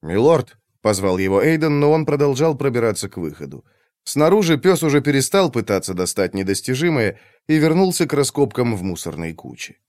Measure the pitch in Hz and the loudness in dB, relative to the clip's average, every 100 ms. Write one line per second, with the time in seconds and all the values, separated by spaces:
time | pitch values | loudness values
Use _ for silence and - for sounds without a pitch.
0 | 78 92 135 160 113 _ _ _ 107 98 | -2 2 4 2 0 _ _ _ -2 0
1 | 95 92 95 98 135 160 156 147 147 160 | 0 0 0 2 2 0 0 2 2 2
2 | 151 143 147 131 160 147 147 120 117 101 | 0 0 0 0 -2 0 -2 0 -2 -2
3 | 101 - 82 73 71 78 _ _ _ _ | -8 -8 -10 -10 -14 -16 _ _ _ _
4 | - 139 156 202 170 151 185 180 160 143 | -8 0 4 4 2 2 2 2 2 2
5 | 143 139 131 196 180 120 104 98 - 90 | 2 0 0 0 0 -2 -2 -2 -2 -4
6 | 90 - 92 98 95 98 - 127 170 151 | -4 -2 -2 -2 -4 -4 -4 -2 0 2
7 | 104 - _ _ - 156 160 165 190 175 | 0 -4 _ _ -2 2 4 4 2 0
8 | 170 143 139 - 139 - 120 107 95 87 | 0 0 0 0 0 0 -2 -2 -4 -6
9 | 85 73 82 82 - - - - | -8 -8 -8 -10 -16 -16 -16 -18